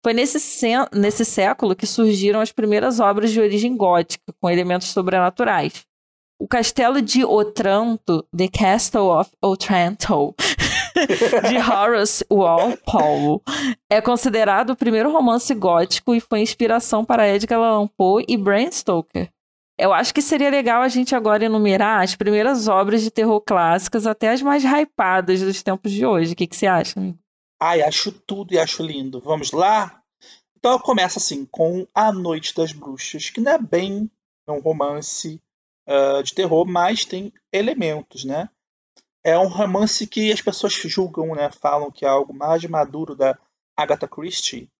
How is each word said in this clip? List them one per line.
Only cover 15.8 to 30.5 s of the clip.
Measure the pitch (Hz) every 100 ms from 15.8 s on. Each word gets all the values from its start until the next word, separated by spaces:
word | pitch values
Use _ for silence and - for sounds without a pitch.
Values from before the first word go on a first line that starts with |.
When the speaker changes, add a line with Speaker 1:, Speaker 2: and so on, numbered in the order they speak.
| 175 - -
Speaker 1:
e | 233
foi | - 214
inspiração | 220 - 233 233 233 214
para | 233 233 208
Edgar | 202 220 233
Allan | 226 214 208
Poe | - 185 208 -
e | 226
Bram | 196 202 294
Stoker. | - - 175 160 180 180 _ _ _ _ -
Eu | 196
acho | 170 247
que | -
seria | 294 294 285
legal | 277 240 233
a | 254
gente | 247 254
agora | 254 214 208
enumerar | 220 220 208 190 208 220
as | 185
primeiras | - 202 208 233 262 214
obras | 190 202 220
de | 220
terror | - 220 214
clássicas | 208 190 165 175 175 233 220
até | 214 220
as | 262
mais | 277 285
hypadas | 262 294 294 - 190 185 180 185
dos | 190 190
tempos | - 190 208
de | 202 247
hoje. | 185 165
O | 175
que, | 170
que | -
você | 196
acha, | 175 - -
amigo? | 190 170 _ _ _ _
Speaker 2:
Ai, | 160 170
acho | 151 151 202
tudo | 190 - 196 185
e | 175
acho | 160 -
lindo. | 160 143 135 127
Vamos | 135 156 139
lá? | 147 190 214 185 _ _ _ - - _